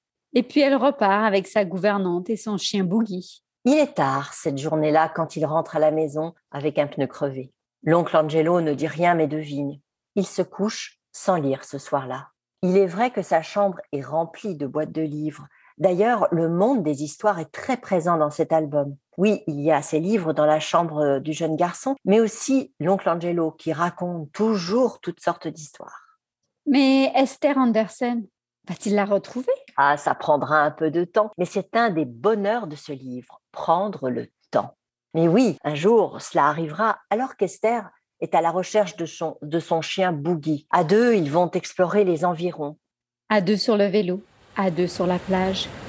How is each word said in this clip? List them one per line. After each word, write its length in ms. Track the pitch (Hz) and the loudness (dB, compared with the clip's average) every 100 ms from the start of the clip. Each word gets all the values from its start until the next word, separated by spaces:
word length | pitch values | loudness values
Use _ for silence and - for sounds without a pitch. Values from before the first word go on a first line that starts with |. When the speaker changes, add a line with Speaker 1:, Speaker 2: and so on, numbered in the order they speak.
| _ _ _ | _ _ _
Speaker 1:
Et 100 | - | -2
puis 160 | 254 294 | 2 2
elle 160 | 277 269 | 4 4
repart 500 | 240 - 202 202 220 | 2 2 2 4 4
avec 220 | 196 190 | 2 0
sa 160 | 220 | -2
gouvernante 680 | 190 185 196 202 185 175 180 | -2 0 0 0 0 -2 -2
et 60 | 220 | -6
son 220 | - 202 | -4 -4
chien 260 | - 208 | -2 -2
Boogie. 600 | 185 214 220 180 - - _ _ | 0 0 0 -4 -10 -20 _ _
Speaker 2:
Il 120 | 240 302 | 2 4
est 180 | 285 | 2
tard 400 | - 139 135 139 | 0 0 0 -4
cette 240 | - 160 139 | -6 -4 -4
journée-là 520 | 151 156 151 156 160 - | -2 0 2 2 2 0
quand 220 | 156 - | -6 -2
il 80 | 151 | -2
rentre 320 | 156 160 160 | 0 -2 2
à 20 | |
la 120 | 151 | 2
maison 420 | 156 156 147 165 - _ | 2 -2 -2 -6 -8 _
avec 260 | 143 147 147 | -6 -4 -2
un 100 | 143 | -2
pneu 200 | 151 131 | -2 -4
crevé. 460 | - 143 131 131 _ _ _ | -2 -6 -6 -12 _ _ _
L'oncle 340 | 156 170 160 165 | 2 2 4 2
Angelo 420 | 156 160 156 175 | 2 2 2 2
ne 140 | 160 | 0
dit 140 | 139 151 | -2 -4
rien 280 | 147 175 170 | 0 2 2
mais 120 | 156 | 2
devine. 520 | 156 151 143 143 147 _ _ _ - | -2 -6 -6 -6 -8 _ _ _ -4
Il 120 | 185 | -4
se 140 | - | -2
couche 580 | 180 - 202 - - _ _ | -4 -2 -4 -4 -12 _ _
sans 260 | - - 180 | -8 -2 0
lire 260 | 139 131 | 0 -4
ce 140 | - 139 | -6 -14
soir-là. 500 | - 143 131 127 - _ _ _ | -4 -4 -4 -10 -12 _ _ _
Il 120 | 180 190 | 2 4
est 120 | 190 | 2
vrai 240 | 175 240 | 2 -2
que 100 | 240 | -2
sa 200 | 180 165 | 0 0
chambre 360 | 160 208 202 180 - | 0 0 0 -2 -8
est 100 | 143 | -10
remplie 540 | 131 156 165 - 220 156 | -4 -4 -4 -6 -10 -6
de 100 | 143 | -6
boîtes 260 | 143 156 | -4 -4
de 120 | 160 | -4
livres. 440 | 156 151 151 151 143 _ _ _ | -6 -4 -8 -8 -20 _ _ _
D'ailleurs, 500 | 175 180 220 240 - | 0 2 2 2 2
le 180 | 170 165 | 2 0
monde 320 | 170 214 269 | 2 2 2
des 220 | 151 139 | 0 -2
histoires 360 | 147 - 214 185 | -6 -2 -2 -2
est 120 | 156 | -6
très 260 | - - 247 | -10 -6 -6
présent 400 | - 185 165 170 | 0 0 2 2
dans 140 | 151 | 0
cet 200 | 147 160 | 0 0
album. 440 | 160 156 147 143 139 _ - | 2 2 -2 -2 -6 _ 0
Oui, 260 | 202 202 - | 0 2 -2
il 160 | 143 | -2
y 100 | 147 | 2
a 120 | 147 | 2
ces 160 | 139 156 | 2 -2
livres 340 | 170 220 160 | 0 0 0
dans 140 | 156 151 | 2 4
la 120 | 151 | 2
chambre 600 | 151 170 170 151 147 139 | 2 0 0 0 2 0
du 140 | 147 | -2
jeune 220 | 147 160 160 | -4 -2 0
garçon, 400 | 175 - - 269 | -2 -2 -6 -4
mais 160 | - 208 | 2 4
aussi 540 | 226 - - 269 - _ | 4 -2 0 0 0 _
l'oncle 280 | 151 190 190 | 0 0 0
Angelo 440 | 170 175 175 160 | -2 -2 0 -2
qui 220 | - - | -4 -6
raconte 580 | 151 175 - 180 170 151 | -2 -2 -2 -6 -6 -10
toujours 680 | - 220 208 170 226 254 - | -2 0 0 0 0 0 -2
toutes 220 | - 170 | -10 -4
sortes 260 | - - 160 | -4 -4 -8
d'histoires. 720 | 160 147 - - - _ _ _ _ _ _ - | -12 -18 -18 -20 -20 _ _ _ _ _ _ 0
Speaker 1:
Mais 460 | 277 269 269 262 262 | 4 6 4 4 2
Esther 420 | 269 - 294 269 | 0 2 0 2
Andersen, 680 | 254 220 214 - 240 240 202 _ _ _ - | 2 2 0 -2 -4 -4 -6 _ _ _ -14
va-t-il 280 | 175 214 208 | -8 0 0
la 100 | 196 | 2
retrouver ? 480 | 202 - 247 262 539 - - | 0 -2 -6 -2 -4 -4 2
Speaker 2:
Ah, 180 | 139 147 | 2 2
ça 200 | - - | 0 -2
prendra 480 | - 147 131 151 | 2 2 2 2
un 80 | 151 | 2
peu 180 | 147 160 | 0 -2
de 140 | 160 | 0
temps, 260 | 175 - 214 - | 0 0 0 -2
mais 80 | 160 | -4
c'est 320 | 202 185 226 | -4 -2 0
un 140 | 233 | 0
des 140 | 160 139 | 0 -4
bonheurs 600 | 117 180 220 202 240 196 | -2 0 0 0 -2 -4
de 100 | 147 | -12
ce 160 | - | -12
livre, 480 | 139 127 123 - - _ | -14 -12 -14 -14 -20 _
prendre 580 | - - 165 202 160 131 | -10 0 0 0 -4 -4
le 200 | 117 - _ _ | -4 -6 _ _
temps. 240 | - - - _ _ _ | -2 -2 -8 _ _ _
Mais 140 | 160 165 | 0 4
oui, 300 | 185 254 143 | 4 4 0
un 120 | 151 151 | -4 0
jour, 440 | 180 233 160 - | 4 4 2 -2
cela 260 | - 165 143 | -4 2 2
arrivera 500 | 151 160 156 220 - _ | 2 -4 -2 -2 -2 _
alors 240 | 208 262 - | -4 -4 -4
qu'Esther 520 | 185 - 214 233 196 _ _ _ | -4 -2 -2 -2 -6 _ _ _
est 140 | 165 | -2
à 80 | 180 | 0
la 80 | 165 | 2
recherche 480 | 170 180 214 196 - | 0 0 0 0 -4
de 80 | 165 | -10
son, 320 | - 160 - | -6 -8 -8
de 160 | 151 165 | -6 -4
son 220 | - 165 | -2 -2
chien 300 | 151 - 185 | -2 -2 -2
Boogie. 540 | 156 147 170 147 147 - | 0 -2 -2 -2 -4 0
À 120 | 175 | 0
deux, 300 | 160 208 240 | 4 4 4
ils 180 | 220 151 | 4 2
vont 200 | 160 180 | 2 2
explorer 520 | 185 - - 180 202 | 0 -6 0 2 2
les 220 | 196 165 175 | 2 2 0
environs. 520 | 165 175 165 143 151 _ _ _ _ _ | -2 -4 -6 -10 -10 _ _ _ _ _
Speaker 1:
À 120 | 214 | 0
deux 160 | 180 208 | 2 0
sur 200 | 226 208 | 2 2
le 80 | 202 | 2
vélo, 360 | 185 175 185 - _ _ - | 2 0 -4 -8 _ _ -2
à 140 | 190 | -2
deux 160 | 165 180 | 0 -2
sur 180 | - 180 | 0 0
la 140 | 180 | 0
plage, 500 | - 185 185 190 - - | 0 0 0 -2 -6 -10